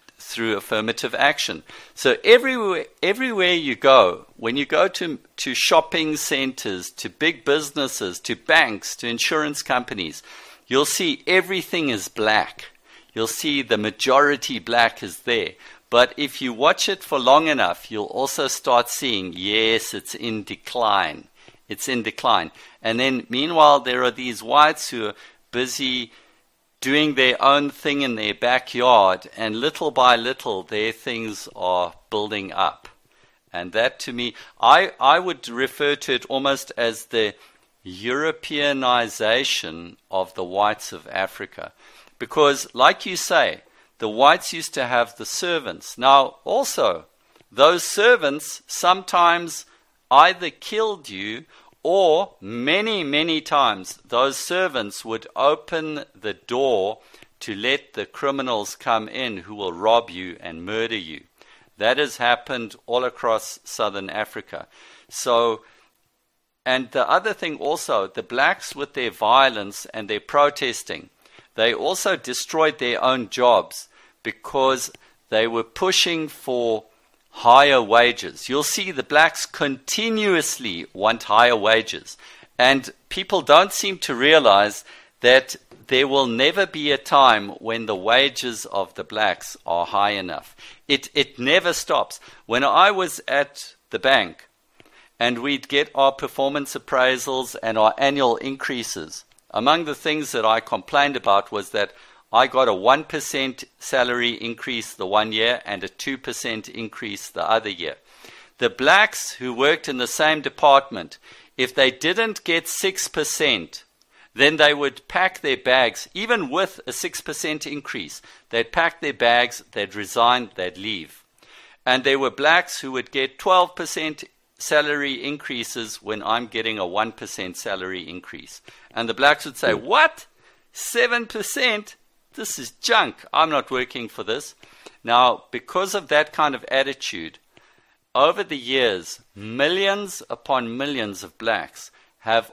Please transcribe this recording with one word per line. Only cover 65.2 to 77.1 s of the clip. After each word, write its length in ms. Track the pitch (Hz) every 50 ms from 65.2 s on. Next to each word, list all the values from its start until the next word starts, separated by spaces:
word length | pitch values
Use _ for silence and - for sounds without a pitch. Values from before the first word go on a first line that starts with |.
| - 135 120 117 117 117 110 107 - _ _ _ _ _ _ _ _ _ _ _ _ _ _ _ _ _ _ _ _
and 260 | 127 127 131 131 113
the 180 | - 139 123 -
other 240 | 143 185 190 220 196
thing 240 | - - 165 151 -
also, 500 | 90 139 156 - - - 139 107 98 -
the 160 | - - 123
blacks 520 | - 120 127 139 165 190 - - - -
with 180 | 143 143 139 _
their 180 | 139 127 113
violence 720 | 98 - 113 107 120 131 135 131 120 107 101 101 101 - - - -
and 160 | 113 104 98
their 100 | 107 104
protesting, 920 | - - - 147 143 147 143 - 143 127 117 - - - 90 76 - - _ _ _ _ _ - _ _ _
they 180 | - 110 120 113
also 440 | - 101 151 185 185 - 208 185 147
destroyed 600 | - 127 123 - - - - 160 156 151 143 -
their 220 | 127 120 120 -
own 280 | - 127 131 131 117 98
jobs 580 | - - 123 123 117 98 - - - - - - _ _ _ _ _ _ _
because 680 | - - - - - - 139 131 131 131 127 - - - - _ _ _ _ _ _
they 180 | 110 110 113 117
were 160 | 113 117 113
pushing 640 | - _ - 190 185 180 - - 185 170 160 160 147
for 560 | - - - - 127 123 120 117 113 107 - _ _ _ _ _